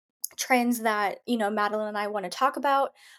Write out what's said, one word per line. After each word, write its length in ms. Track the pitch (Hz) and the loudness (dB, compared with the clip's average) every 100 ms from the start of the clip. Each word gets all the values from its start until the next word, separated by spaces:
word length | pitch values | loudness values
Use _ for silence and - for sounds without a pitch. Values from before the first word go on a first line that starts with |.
| _ _ - - | _ _ -10 -8
trends 440 | - 254 240 240 | 0 2 2 0
that, 400 | 226 208 202 - - | 0 0 0 -2 -4
you 100 | 240 | -2
know, 140 | 208 | 0
Madeline 380 | 214 208 214 214 | 0 0 0 -4
and 80 | 208 | -4
I 100 | 208 | -4
wanna 200 | 208 190 | -4 -6
talk 300 | - 269 277 | 0 0 0
about. 320 | 277 277 277 - - | 2 2 2 -4 -20